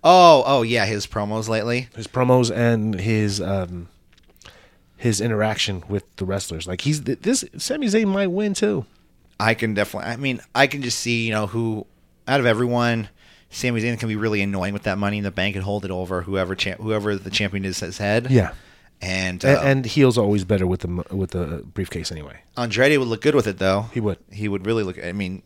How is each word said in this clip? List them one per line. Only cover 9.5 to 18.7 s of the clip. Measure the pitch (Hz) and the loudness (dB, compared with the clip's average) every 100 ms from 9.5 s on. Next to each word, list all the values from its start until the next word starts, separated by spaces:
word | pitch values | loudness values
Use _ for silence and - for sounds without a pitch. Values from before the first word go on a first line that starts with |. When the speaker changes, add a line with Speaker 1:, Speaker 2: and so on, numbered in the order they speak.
Speaker 1:
can | 113 113 | 2 0
definitely, | 104 101 104 85 | 0 -2 -4 -8
I | 120 | -4
mean, | 139 123 - | -4 -4 -4
I | 123 139 | 2 2
can | 143 | 2
just | 123 - | -4 -4
see, | 120 117 113 | -2 -2 0
you | |
know, | 107 104 | -2 -2
who | 113 113 110 101 _ _ _ - | -2 -4 -4 -10 _ _ _ -2
out | 139 | 2
of | 120 | 2
everyone, | 110 123 120 120 117 101 _ - - _ | 2 0 0 0 -2 -6 _ -20 -20 _
Sami | - 127 117 | -6 -2 -2
Zayn | 113 117 | -2 -2
can | 113 | -4
be | 107 | -2
really | 110 107 | 0 0
annoying | 98 98 92 | 0 -2 -4
with | 101 | -4
that | 107 95 | -4 -2
Money | 101 104 | -2 -2
in | |
the | 101 | -4
Bank | 95 95 98 | -2 -4 -2
and | |
hold | 95 101 95 | -4 -6 -6
it | |
over | 92 92 92 | -6 -4 -6
whoever | 90 95 90 | -4 -4 -4
cha-, | 95 101 | -4 -6
whoever | 92 110 107 104 98 | -6 -4 -2 -2 -4
the | 98 | -4
champion | 95 101 98 | -4 -4 -4
is, | 95 90 | -6 -6
his | 85 95 | -8 -4
head. | 104 110 127 | 0 0 4
Speaker 2:
Yeah. | 127 92 - - | 2 2 -6 -20